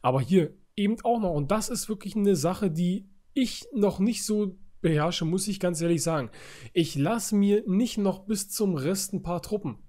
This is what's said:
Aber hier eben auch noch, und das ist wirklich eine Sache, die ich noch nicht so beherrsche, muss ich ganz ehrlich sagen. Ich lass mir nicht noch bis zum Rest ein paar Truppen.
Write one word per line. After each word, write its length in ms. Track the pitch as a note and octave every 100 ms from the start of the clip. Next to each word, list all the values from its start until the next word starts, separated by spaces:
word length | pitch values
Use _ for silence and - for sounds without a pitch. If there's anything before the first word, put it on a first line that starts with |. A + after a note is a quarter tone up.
Aber 200 | A#2+ C3
hier 320 | B2+ F#3 D3+ - _ -
eben 220 | G3+ A3+
auch 160 | - A#3
noch, 120 | F#3+
und 200 | D3+ C#3+
das 180 | G#3+ -
ist 200 | A3+ -
wirklich 260 | G#3 G3+ G#3+
eine 200 | G3+ F#3
Sache, 340 | D3+ F#3 G3+
die 380 | D#3+ F3 F#3 - - _
ich 340 | - A#3+ - -
noch 260 | B3 G3+ F#3
nicht 240 | G3+ A#3
so 340 | - G#3+ G3+ - - -
beherrsche, 440 | E3 D3+ D#3+ F#3+ D#3+
muss 220 | F#3 G3
ich 120 | G3
ganz 220 | F3+ D#3+
ehrlich 220 | E3+ E3+
sagen. 260 | E3 D#3+ A#2+ - - - -
Ich 220 | F3+ D#3 C#3
lass 360 | D3 A#3 -
mir 320 | G#3 G3+ G#3 A3+
nicht 320 | F#3 A#3+ -
noch 220 | G3 F#3+
bis 300 | - G#3 -
zum 260 | - G3+ D#3+
Rest 380 | C3+ F#3+ -
ein 100 | F#3
paar 180 | E3 F3
Truppen. 380 | - G#3 E3 A2